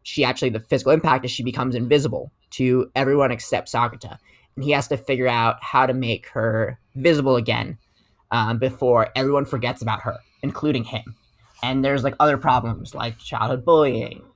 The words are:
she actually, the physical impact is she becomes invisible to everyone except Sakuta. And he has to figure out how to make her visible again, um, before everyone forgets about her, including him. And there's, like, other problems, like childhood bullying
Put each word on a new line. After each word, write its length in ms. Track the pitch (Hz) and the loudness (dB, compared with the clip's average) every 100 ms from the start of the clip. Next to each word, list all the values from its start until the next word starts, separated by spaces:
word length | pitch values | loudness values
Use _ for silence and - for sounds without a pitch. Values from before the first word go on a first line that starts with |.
she 200 | - - | -8 0
actually, 260 | 127 127 127 | 0 2 -2
the 120 | 110 | -2
physical 320 | - 139 131 | -2 -2 2
impact 320 | 160 165 131 123 | 2 2 0 -2
is 60 | |
she 120 | - | -6
becomes 320 | 123 123 127 123 | -6 -4 -2 -2
invisible 560 | 117 143 123 71 - _ _ | 2 2 2 -4 -10 _ _
to 380 | - 127 127 - 131 | -2 2 2 0 0
everyone 360 | 135 143 135 | 2 4 2
except 380 | 117 - 104 - | 0 -4 -4 -2
Sakuta. 480 | 117 120 117 - - _ _ _ - | -2 -2 -4 -16 -18 _ _ _ -6
And 80 | |
he 80 | 139 | 0
has 160 | 143 - | 0 0
to 100 | - | -4
figure 300 | - 127 127 | -2 0 2
out 340 | 117 117 - | 2 2 0
how 240 | - 131 131 | 0 2 4
to 80 | |
make 340 | 127 120 107 - | 2 -2 -4 -4
her 520 | - 113 110 110 120 _ 131 | -2 0 0 -2 -6 _ 0
visible 400 | 151 151 135 123 | 2 4 4 2
again, 420 | 113 120 110 113 _ _ _ _ - | 0 -4 -4 -10 _ _ _ _ -4
um, 280 | 117 110 117 | -2 0 0
before 500 | 127 - 127 120 110 131 | -2 0 2 4 2 0
everyone 280 | 135 143 | 2 0
forgets 380 | 139 131 120 123 | 0 -4 -4 -4
about 200 | 113 107 | -4 -4
her, 160 | 123 - _ - | -6 -10 _ -8
including 440 | 139 - 151 131 113 | -6 -2 -2 -2 -4
him. 300 | 117 - 110 _ _ _ - | -10 -12 -20 _ _ _ -8
And 220 | 123 131 | -4 0
there's, 200 | 135 139 | 0 0
like, 120 | 131 - | 0 2
other 180 | 135 135 | 2 2
problems, 580 | - 123 113 110 - - | 2 0 0 -6 -8 -8
like 220 | 117 113 | -8 -10
childhood 480 | - 113 113 127 120 | -8 -4 -2 -2 4
bullying 580 | 160 143 113 117 - - | 6 6 0 -6 -12 -20